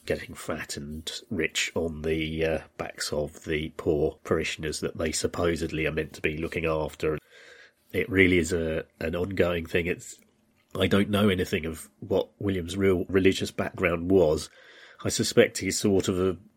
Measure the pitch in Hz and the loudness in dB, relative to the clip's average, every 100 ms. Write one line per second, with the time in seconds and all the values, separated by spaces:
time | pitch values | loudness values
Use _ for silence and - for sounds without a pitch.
0 | - - - 85 - 78 - - 71 78 | -6 -6 -6 -12 -8 -8 -8 -10 -10 -10
1 | - - - 92 78 - - - 82 76 | -10 -12 -8 -2 -2 -2 -2 -2 -4 -2
2 | 80 80 78 80 80 76 - - 85 - | -2 -2 -2 -2 0 -2 -6 -12 -10 -8
3 | - 76 73 - 85 78 78 - - 76 | -6 -4 -4 -6 -4 -4 -4 -4 0 2
4 | 76 - - 82 76 - 78 - 82 - | 2 -2 -2 0 -2 -4 -6 -4 -6 -4
5 | 82 - - - 87 78 - 78 76 78 | -4 -2 -2 0 0 0 -2 -2 -2 -2
6 | 73 - 82 76 82 - 80 78 76 - | -6 -4 -4 -4 -6 -2 -2 -2 -4 -4
7 | - - - - - - - _ _ 92 | -2 -2 -8 -20 -20 -20 -20 _ _ -4
8 | - 95 90 90 82 87 82 80 - - | 2 6 6 6 2 0 0 -2 -6 -6
9 | 82 87 95 92 87 87 82 90 85 87 | -4 -2 -2 2 2 0 -2 -2 -2 -4
10 | - - _ _ _ _ _ 95 95 101 | -8 -20 _ _ _ _ _ -2 2 2
11 | 101 101 104 92 90 95 80 78 - _ | 2 4 4 2 0 -2 -4 -8 -14 _
12 | 101 95 - - 101 95 85 98 98 90 | -2 0 0 -4 -2 -2 -2 2 4 4
13 | - 95 95 92 101 - - - 90 85 | 2 4 6 4 0 -4 -6 -2 0 0
14 | 87 95 78 78 - - - - - - | 4 6 6 4 -2 -14 -20 -20 -20 -8
15 | 101 - 107 120 123 - 95 - 107 95 | -4 -2 2 4 2 2 -4 0 2 2
16 | 104 92 95 90 - | 2 2 0 -2 -8